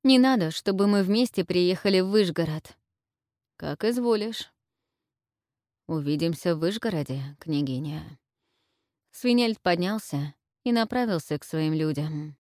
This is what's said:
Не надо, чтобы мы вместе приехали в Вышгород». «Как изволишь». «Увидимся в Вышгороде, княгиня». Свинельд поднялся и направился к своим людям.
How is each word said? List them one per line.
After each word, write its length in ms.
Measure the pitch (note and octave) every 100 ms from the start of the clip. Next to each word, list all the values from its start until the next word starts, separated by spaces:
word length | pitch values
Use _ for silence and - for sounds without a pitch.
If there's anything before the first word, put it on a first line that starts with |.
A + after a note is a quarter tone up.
Не 160 | C4 C4
надо, 320 | C4 B3+ D#3+
чтобы 340 | - - G3 G3+
мы 160 | G3+
вместе 420 | F#3+ G#3+ B3 -
приехали 540 | E3+ F3+ F3+ F#3 G3+ F#3+
в 80 | F#3
Вышгород». 640 | G#3+ F#3 D#3+ D#3+ D#3 - - _ _ _ _ _ _ _ -
«Как 260 | D#3 D3
изволишь». 680 | G#3+ A#3+ A#3+ G#3+ G#3+ A3 - _ _ _ _ _ _ _ _ _ _ _ _ _ -
«Увидимся 680 | D#3+ C#3+ D3 E3 D#3 F3
в 60 | D#3+
Вышгороде, 760 | E3 A3 A#3 E3+ C#3+ C3+ C#3 D3
княгиня». 760 | D#3+ D3 C#3 B2+ D3+ D#3 D#3+ C#3+ _ _ _ _ _ _ _ _ _
Свинельд 500 | - B3 A#3+ A#3 A3
поднялся 760 | F#3 E3+ F3 G#3+ - C#3+ C#3+ - _ _
и 80 | B3
направился 680 | A#3 A3 B3+ A#3+ F3 - D3
к 60 |
своим 320 | - D#3+ D#3
людям. 600 | D#3 D#3 C#3+ D3+ D3+ D3+ C#3+